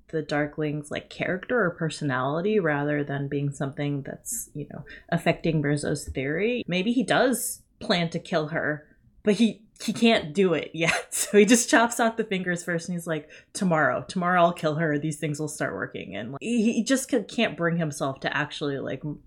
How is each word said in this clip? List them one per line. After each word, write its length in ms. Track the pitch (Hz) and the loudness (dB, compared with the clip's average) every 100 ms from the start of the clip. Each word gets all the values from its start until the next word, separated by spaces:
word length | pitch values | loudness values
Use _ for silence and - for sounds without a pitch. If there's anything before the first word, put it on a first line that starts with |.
| _ | _
the 140 | 160 | -6
Darkling's, 680 | 151 147 147 151 151 151 147 | -2 0 -2 -2 -4 -4 -6
like, 180 | - - | -8 -8
character 500 | - - 185 - 247 | -6 -4 -4 -2 0
or 60 | 185 | 0
personality 920 | - 160 - 151 131 131 156 190 220 | 0 -4 -2 -2 -2 0 -2 0 2
rather 420 | 165 147 147 147 | 2 0 0 -2
than 240 | 143 139 143 | -2 -4 -4
being 240 | 143 143 | -2 -2
something 520 | 143 139 135 143 143 | -2 -6 -4 -4 -4
that's, 460 | 139 - - - - | -6 -12 -10 -10 -10
you 120 | - 143 | -12 -12
know, 120 | - - - - | -12 -16 -18 -6
affecting 520 | 165 - 156 170 156 | -2 0 0 0 0
Merzo's 480 | 143 147 - 147 - | 0 0 0 -4 -4
theory. 540 | - 135 160 214 247 - | -6 -4 -2 -2 -2 -2
Maybe 240 | 175 185 | 0 2
he 100 | 247 | 0
does 600 | 196 151 247 233 - - _ _ | 2 4 4 2 -4 -10 _ _
plan 300 | - 185 170 | -2 0 0
to 100 | 170 | -2
kill 280 | - 175 151 | -2 -2 0
her, 380 | 156 139 147 - _ _ _ | -2 -2 -4 -8 _ _ _
but 100 | 208 | 0
he, 280 | 202 220 190 _ _ | 4 2 2 _ _
he 100 | - | -6
can't 400 | - 233 220 160 | 2 4 4 2
do 220 | 151 185 | 2 2
it 160 | 156 - | 2 -2
yet. 340 | 160 160 - - | -2 0 0 -4
<laughs> 40 | - | -6
So 140 | - 208 | 4 6
he 60 | 208 | 8
just 220 | 240 - | 6 6
chops 280 | 302 233 - | 4 4 2
off 180 | 233 226 | 0 0
the 60 | |
fingers 400 | 220 190 180 170 | -2 -2 -2 -2
first 260 | - 170 165 | -2 -4 -4
and 60 | |
he's 120 | 175 170 | -6 -4
like, 200 | 156 147 - - | -6 -6 -18 -16
"Tomorrow, 500 | - 185 160 139 127 139 | -2 2 4 4 2 -2
tomorrow 360 | 185 175 180 | -2 2 6
I'll 100 | 170 | 4
kill 240 | 175 160 151 | 4 0 0
her. 220 | 165 147 | 0 0
These 180 | 156 151 | -2 -4
things 240 | 156 147 | -6 -4
will 80 | 151 | -6
start 260 | - 139 | -4 -4
working." 400 | 95 104 - - | -4 -6 -8 -10
And, 180 | 95 117 | -10 -10
like, 100 | 135 | -8
he, 320 | - 240 214 | -2 2 2
he 100 | 233 | 2
just 240 | 226 262 - | 2 0 2
ca-, 140 | 247 | -2
can't 320 | - - 220 151 | 0 0 -2 0
bring 200 | 170 165 | 0 2
himself 440 | 160 135 139 135 | 0 -2 -4 -4
to 160 | - 135 | -4 -2
actually, 420 | 143 - 147 139 | -4 -4 -4 -4
like, 220 | 113 135 | -4 -6
m-, 140 | 151 143 | -8 -10